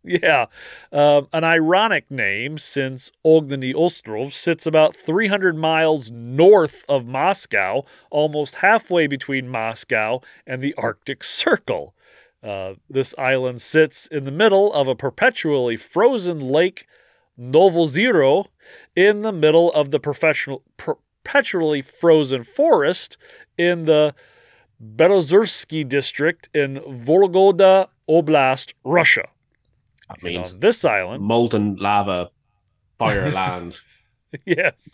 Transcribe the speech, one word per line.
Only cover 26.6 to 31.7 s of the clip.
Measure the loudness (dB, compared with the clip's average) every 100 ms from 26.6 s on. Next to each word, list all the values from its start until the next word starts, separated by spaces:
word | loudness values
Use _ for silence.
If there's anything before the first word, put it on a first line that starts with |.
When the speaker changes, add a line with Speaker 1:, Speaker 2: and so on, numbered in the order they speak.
| -4 -6
Speaker 1:
Vologda | -14 -10 2 4 4 4 4 6 6 6 2 _ 0
Oblast, | 2 4 2 2 -2 -8 _ -2
Russia. | 2 2 0 -2 _ _ _ _ _ _ _ _
Speaker 2:
That | -14
Speaker 1:
And |
Speaker 2:
means | -10 -8 -10
Speaker 1:
on | -2
this | 0 0 0
island | -2 -4 -8
Speaker 2:
molten | -2 0 0 0 -2